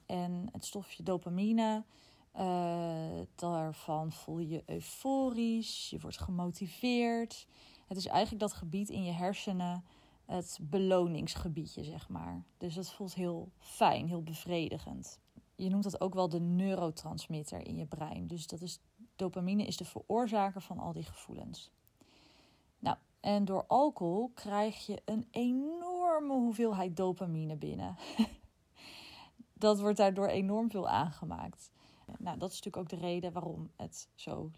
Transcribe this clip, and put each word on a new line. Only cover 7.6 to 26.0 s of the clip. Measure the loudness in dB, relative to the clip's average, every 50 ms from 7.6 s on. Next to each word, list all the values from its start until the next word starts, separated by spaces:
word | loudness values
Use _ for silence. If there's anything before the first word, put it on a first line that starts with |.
| -20 -20 -20 -16 -10
Het | -8 -6
is | -4 -2
eigenlijk | 2 4 4 4 4 2 0
dat | 0 0
gebied | 0 -2 -6 -2 -2 -2 -2 0
in | -2 -2 -2
je | -2
hersenen, | 0 0 0 0 0 0 -2 -2 0 0 0 0 -2 -4 -6 -10 -18 -20 -20 -20 -20 _ _
het | -4 -4 -4 -4 -4 -8 -8
beloningsgebiedje, | -4 0 2 4 6 8 8 6 6 4 2 0 -2 -4 -2 -2 -2 -2 -2 -2 -4 -6 -6 -8 -8
zeg | -8 -8 -10 -10 -8
maar. | -8 -8 -6 -6 -8 -8 -10 _ _ -8
Dus | -6 -6 -4
dat | -4 -6 -8
voelt | -8 -8 -8 -6 -4
heel | -2 -2 -2 -2 -4 -6 -10 -14 _
fijn, | -20 -6 2 4 6 6 6 4 0 -2
heel | -2 -2
bevredigend. | -4 -6 -8 -8 -4 -2 0 0 0 0 -4 -6 -8 -8 -10 -10 -10 -12 -16 -20 _ _ -20 -20 -20 _ _
Je | -4 0 2
noemt | 4 4 2
dat | 2 0 0
ook | 0 0 2
wel | 2 2 4
de | 2 2
neurotransmitter | 2 4 4 4 4 4 2 2 0 0 -2 -4 -8 -8 -8 -8 -6 -6 -6 -6 -6 -6 -8 -8 -8
in | -6 -6
je | -6 -6
brein. | -6 -6 -8 -8 -6 -6 -6 -6
Dus | -6 -6 -8 -8
dat | -8 -8 -8
is, | -8 -8 -10 -12 _ _ _ -20 -20 -14 _
dopamine | -4 -2 -2 -2 -2 0 2 2 2 2
is | 0 -2
de | -6 -6
veroorzaker | -8 -8 -8 -2 2 2 2 4 4 4 4 2 2 0 -4
van | -10 -8 -8 -6
al | -4 -4
die | -4 -6 -8
gevoelens. | -10 -12 -14 -14 -14 -12 -10 -10 -10 -12 -12 -14 -18 _ _ _ _ _ _ -20 _ -20 -20 -20 -20 -20 -20 -20 _ _ _ _ _ _ -4
Nou, | 0 0 0 -2 _ _ _ _ 2
en | 4 4 4 4
door | 4 2 0 2
alcohol | 6 6 8 8 6 4 2 0 2 2 2 0 -2 -4
krijg | -8 -6 0 2 2 2 2 0 -4 -6
je | -6 -6 -6 -2
een | -2 0 0 -2 -2
enorme | -2 0 2 4 4 2 2 0 -4 -4 -4 -2 0 2